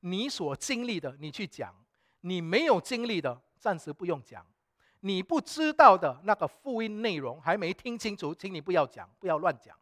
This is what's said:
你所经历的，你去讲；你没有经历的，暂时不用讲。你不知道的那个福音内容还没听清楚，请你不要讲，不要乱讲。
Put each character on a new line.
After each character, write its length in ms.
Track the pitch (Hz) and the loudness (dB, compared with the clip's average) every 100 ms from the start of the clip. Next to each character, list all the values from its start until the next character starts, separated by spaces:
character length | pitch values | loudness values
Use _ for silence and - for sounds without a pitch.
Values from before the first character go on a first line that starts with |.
你 280 | 180 185 262 | -4 -4 -4
所 260 | - 156 - | -6 -6 -6
经 300 | - 247 247 | -6 -6 -4
历 140 | 190 | -6
的， 160 | 143 139 | -8 -12
你 120 | 151 | -14
去 160 | 139 196 | -10 -10
讲； 260 | - 113 95 _ _ _ _ | -10 -14 -14 _ _ _ _
你 180 | 175 180 | -6 -6
没 260 | 165 202 | 0 0
有 140 | 320 202 | 4 2
经 300 | - 240 233 | 2 -4 -2
历 140 | 196 | -2
的， 180 | 143 120 _ _ | -2 -8 _ _
暂 200 | 226 175 | -4 -4
时 120 | - | -6
不 140 | 147 | -8
用 180 | 175 151 | -4 -4
讲。 240 | 117 113 - _ _ _ _ _ | -6 -20 -20 _ _ _ _ _
你 220 | 190 185 | -4 -4
不 180 | 185 320 | 0 -2
知 320 | - - 311 | -2 -2 -2
道 240 | 302 277 190 | 10 10 10
的 240 | 170 127 | 4 -4
那 100 | 190 | -2
个 120 | 202 151 | 0 0
福 360 | - 277 233 | -6 -6 -4
音 180 | 226 208 | -4 -2
内 160 | 226 165 | -2 -2
容 240 | 131 143 | -6 -6
还 160 | 156 190 | 0 0
没 160 | 175 | 0
听 260 | 190 247 233 | -6 -8 -6
清 160 | 220 | -6
楚， 200 | 202 147 | -4 -8
请 180 | 165 196 | -8 -10
你 80 | 180 | -10
不 120 | 147 | 0
要 140 | 180 135 | 2 2
讲， 220 | - 95 _ | -4 -20 _
不 80 | 190 | -2
要 120 | 156 | 0
乱 200 | 170 127 | 0 -4
讲。 160 | 107 78 | -12 -20